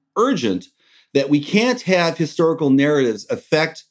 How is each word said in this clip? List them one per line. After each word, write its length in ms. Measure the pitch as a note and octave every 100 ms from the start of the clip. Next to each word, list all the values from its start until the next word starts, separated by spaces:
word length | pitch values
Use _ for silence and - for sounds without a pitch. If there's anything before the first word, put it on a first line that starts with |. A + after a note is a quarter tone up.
| _ G3
urgent 500 | B3+ G3 A2+ F2 - _ _ _ _
that 160 | C#3 C#3
we 120 | D3
can't 400 | C#3+ G#3 B3 B3
have 360 | F#3 F3+ E3+ E3
historical 520 | D3+ - E3 D#3+ C#3+
narratives 560 | C3+ C#3+ D3 B2 G#2+ -
affect 540 | A2+ - D#3 D#3+ - -